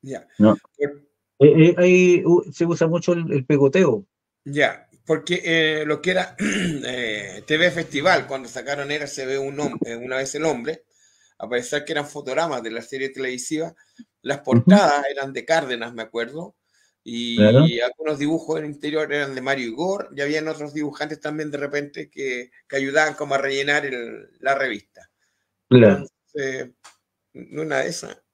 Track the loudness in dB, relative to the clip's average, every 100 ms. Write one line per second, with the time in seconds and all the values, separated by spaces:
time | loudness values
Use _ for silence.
0 | -12 -14 _ 4 4 4 _ -6 -6 -6
1 | _ _ _ _ 8 10 6 6 6 6
2 | 6 4 4 2 2 -4 -2 2 2 2
3 | 0 -2 0 -4 2 4 4 4 2 0
4 | -6 _ _ _ -8 0 0 -2 _ _
5 | -4 -4 -2 -4 0 2 2 0 -2 -2
6 | 0 -2 -4 -6 -4 -2 -4 -4 -8 -6
7 | -6 -6 -10 -14 -2 2 2 0 -6 0
8 | 2 2 0 -10 -10 -12 -8 -8 -6 -6
9 | -8 -8 -6 -4 -6 -6 -6 -4 -8 -8
10 | -6 -6 -6 -2 -2 -2 -6 -10 _ _
11 | _ _ _ _ -6 -4 -4 -6 -4 -6
12 | -6 -10 -4 -2 -2 -4 -6 -10 -10 -8
13 | -8 -6 -8 -8 -6 -6 -6 _ _ _
14 | -20 _ -6 -6 2 2 6 6 6 2
15 | -2 -6 -8 -10 -2 -2 0 -8 -8 -10
16 | -8 -6 -6 -8 -14 _ _ _ _ _
17 | -12 -8 -4 4 6 8 6 2 -4 -4
18 | -6 -2 -2 -2 -2 -6 -6 -8 -4 -4
19 | -2 -2 -4 -4 -2 -2 -4 -4 -4 -4
20 | -8 -6 -4 -2 -4 -8 -8 -6 -8 -6
21 | -10 -8 -8 -8 -8 -6 -6 -6 -8 -12
22 | -14 -8 -6 -6 -10 _ _ -4 0 2
23 | 0 -2 -2 -2 0 -2 0 0 -2 -8
24 | -10 -14 -18 _ -2 0 -2 -6 _ _
25 | _ _ _ _ _ _ _ 8 8 6
26 | -4 _ _ -8 -6 -6 -12 _ -20 _
27 | _ _ _ -20 -14 -10 -4 -2 -4 -6
28 | -12 -18 _